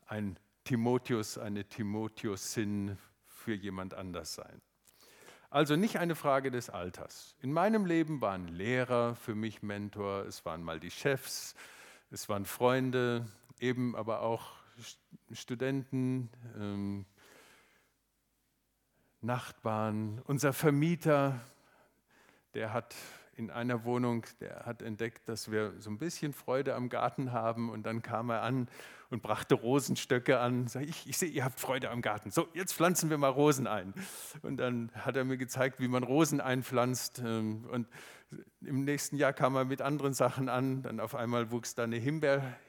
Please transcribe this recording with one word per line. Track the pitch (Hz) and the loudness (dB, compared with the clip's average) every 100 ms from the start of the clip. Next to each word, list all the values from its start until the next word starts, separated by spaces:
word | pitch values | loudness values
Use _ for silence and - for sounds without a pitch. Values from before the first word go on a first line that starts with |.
| - | -8
ein | 107 101 90 _ _ | -4 -4 -6 _ _
Timotheus, | - 120 117 123 - 117 104 - | -2 2 4 2 2 0 0 -4
eine | 107 101 98 | -4 -4 -6
Timotheusin | - 104 107 110 - 117 98 - - 104 104 98 98 - _ _ | -4 -2 -2 -4 -4 -4 -4 -4 -2 0 0 -2 -6 -12 _ _
für | - - | -10 -6
jemand | 104 98 95 95 | -4 -4 -6 -8
anders | - 92 85 78 | -8 -8 -8 -8
sein. | - - - _ _ _ _ - - - - - | -10 -12 -18 _ _ _ _ -20 -20 -20 -20 -2
Also | 139 151 151 | 2 4 6
nicht | 214 185 | 4 2
eine | 170 160 | 0 2
Frage | 147 135 135 | 4 4 2
des | 123 117 | -2 -4
Alters. | 95 90 - - - - _ | -6 -6 -8 -14 -16 -20 _
In | 127 | -2
meinem | 156 196 220 190 | 2 4 4 4
Leben | 165 156 147 | 2 2 0
waren | 110 92 87 | 0 -2 -4
Lehrer | 85 104 127 123 123 120 113 | -4 0 2 2 2 2 0
für | - 107 | -4 -4
mich | 110 104 | -4 -6
Mentor, | 104 101 104 104 101 98 98 | -6 -4 -6 -4 -4 -2 -6
es | - - | -8 -8
waren | 82 | -6
mal | 82 82 | -6 -8
die | 87 | -8
Chefs, | - 147 131 - - - - - - - - _ | -2 0 0 -2 -8 -10 -14 -20 -20 -20 -20 _
es | - - | -12 -4
waren | 101 98 | -4 -4
Freunde, | - 123 131 131 127 123 120 113 - - - | 2 4 4 2 2 2 0 -4 -10 -20 -4
eben | 123 123 123 113 | -2 0 -2 -2
aber | 110 107 | -4 -2
auch | 113 113 - - - - | 0 -2 -4 -16 -20 -18
St-, | 113 - _ - _ | -18 -18 _ -20 _
Studenten, | 117 - 123 131 135 127 131 127 127 123 - 120 107 | -14 -8 -2 0 0 -2 -2 0 0 -4 -10 -14 -8
ähm, | 104 101 101 101 98 _ - - - - _ _ _ _ _ _ _ _ _ _ _ _ _ _ _ _ | -4 -2 -2 -4 -8 _ -20 -20 -20 -20 _ _ _ _ _ _ _ _ _ _ _ _ _ _ _ _
Nachbarn. | 113 123 - - 117 107 110 107 107 110 - | -2 -2 -4 -6 -2 0 2 0 -2 -4 -2
Unser | 143 143 | 2 2
Vermieter, | 131 160 143 160 170 160 147 139 127 120 - _ _ _ _ _ _ - _ _ | 4 4 6 4 2 4 6 4 0 -6 -20 _ _ _ _ _ _ -20 _ _
der | - 110 | -6 -2
hat | 117 113 - - - - - | -2 -4 -10 -16 -18 -18 -10
in | 113 | -6
einer | 80 120 120 | -4 -2 0
Wohnung, | 117 123 123 117 - - | 2 2 2 0 -4 -12
der | - - - | -12 -10 -8
hat | 113 | -8
entdeckt, | 117 104 117 - - | -8 -4 -4 -4 -8
dass | 113 - | -8 -2
wir | 107 107 87 | 0 0 -4
so | 104 | -8
ein | 107 | -4
bisschen | 165 - 151 | -4 -2 -4
Freude | 139 - 127 139 120 | -4 -2 0 0 -2
am | 123 | -2
Garten | 117 123 - 131 | 0 0 0 -2
haben. | 120 113 117 117 | 0 0 0 -2
Und | 110 107 | -4 -4
dann | 113 | -4
kam | 113 110 120 | -2 -2 0
er | 113 | 0
an | 113 131 120 - - - - | 0 0 -2 -6 -18 -18 -8
und | 120 | -6
brachte | 107 104 - 131 | -2 -2 4 4
Rosenstöcke | 117 139 131 131 - 123 123 131 | 6 2 2 -2 2 2 4 4
an. | 123 123 123 | 4 2 0
Sag | 127 | -4
ich: | 147 170 - | -6 -8 -6
„Ich | 135 | -2
sehe, | 175 | -2
ihr | 139 | 0
habt | 127 - | -2 -2
Freude | - 131 127 | -2 -2 0
am | 127 | -2
Garten. | 113 104 - | 0 -2 0
So, | 160 160 | 0 0
jetzt | 165 190 | -2 -4
pflanzen | - 180 185 160 | 4 4 6 2
wir | 156 | 4
mal | 139 | 4
Rosen | 131 147 131 113 | 6 6 6 2
ein.“ | 104 92 101 190 - - - | -2 -4 -8 -10 -12 -12 -10
Und | - 131 | -4 0
dann | 127 123 117 | 0 0 -2
hat | 113 135 131 | -4 -2 0
er | 131 | 0
mir | 127 | -2
gezeigt, | 127 131 127 - | -4 0 0 2
wie | 123 | 0
man | 127 | 2
Rosen | 123 139 156 143 | 4 6 6 4
einpflanzt. | 131 127 120 127 123 127 - - | 2 0 2 2 2 2 -4 -4
Ähm, | 120 113 110 107 120 | -2 0 0 -2 -4
und | 123 113 - - - - - - _ | -6 -6 -10 -20 -20 -18 -18 -18 _
im | - 135 | -4 0
nächsten | 139 143 - 139 | 0 0 -2 2
Jahr | 139 | 2
kam | 139 131 135 | 4 4 4
er | 131 | 2
mit | 135 | 0
anderen | 131 147 139 | 0 0 0
Sachen | 131 123 - 131 | 4 4 4 0
an. | 127 131 131 | 2 0 0
Dann | 127 113 | -2 -4
auf | 113 | -4
einmal | 123 117 120 113 | -2 0 0 2
wuchs | 120 - - | -2 -2 -2
da | |
eine | 117 113 | -2 0
Himbeer-, | 123 156 147 139 131 123 | 0 0 2 2 0 -8